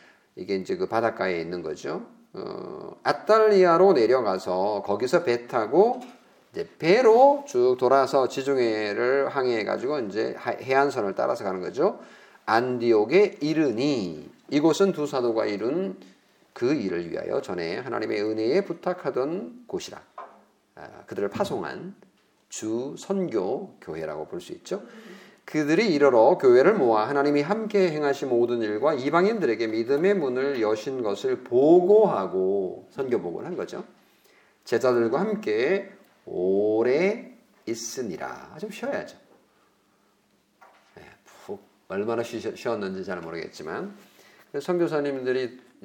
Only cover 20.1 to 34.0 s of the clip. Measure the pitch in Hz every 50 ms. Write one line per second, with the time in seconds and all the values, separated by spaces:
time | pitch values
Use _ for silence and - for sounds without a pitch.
20.1 | _ - - - - _ _ _ _ _ _ _ _ - 73 - - - - -
21.1 | 107 95 101 101 - - 202 - 151 110 85 71 67 - 156 185 202 - - _
22.1 | _ _ _ _ _ _ _ _ - - 110 110 113 120 127 143 143 - - -
23.1 | 196 196 185 151 110 104 90 98 127 - 196 - - _ - - 78 80 80 76
24.1 | 76 78 78 - - 87 - - - - - - 180 208 220 - - 220 - -
25.1 | - - - - - _ _ - - 156 151 143 160 170 233 214 151 143 147 139
26.1 | 123 113 110 139 180 180 - 131 - 175 175 185 226 196 135 117 110 107 107 123
27.1 | 143 143 143 147 147 147 143 165 208 220 220 214 - 202 185 175 151 151 147 143
28.1 | 139 - 151 135 120 120 120 117 120 120 110 104 104 107 123 151 160 127 127 143
29.1 | 151 170 185 208 233 214 165 120 110 107 113 110 110 113 113 120 139 143 170 196
30.1 | 208 190 147 127 123 127 135 143 139 123 107 104 110 110 - 143 131 127 117 104
31.1 | 98 - - 131 127 120 - - 120 123 139 156 170 180 175 180 208 214 220 180
32.1 | 135 101 95 90 87 95 92 95 98 101 95 90 90 95 - - - - 135 127
33.1 | 117 101 85 87 82 - 123 160 180 127 90 - - - - - _ _